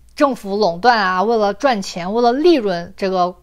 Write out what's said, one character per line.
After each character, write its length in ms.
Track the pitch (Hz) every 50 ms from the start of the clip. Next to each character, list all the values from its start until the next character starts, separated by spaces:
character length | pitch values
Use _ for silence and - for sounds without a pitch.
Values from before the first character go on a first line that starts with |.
| _ - -
政 220 | - 294 - 254
府 200 | - - 196 196
垄 220 | 202 214 190 170 175
断 180 | 185 240 247
啊， 260 | 226 202 185 185 185 185
为 140 | 214 233
了 160 | 226 214 202 202
赚 260 | 202 - 277 247 208 185
钱， 300 | - - 190 170 180 208
为 100 | 233 247
了 100 | 233 240
利 220 | 269 311 359 339
润， 380 | 277 214 202 180 170 170 175 190
这 140 | - - 190
个 240 | 185 185 175 180 180 -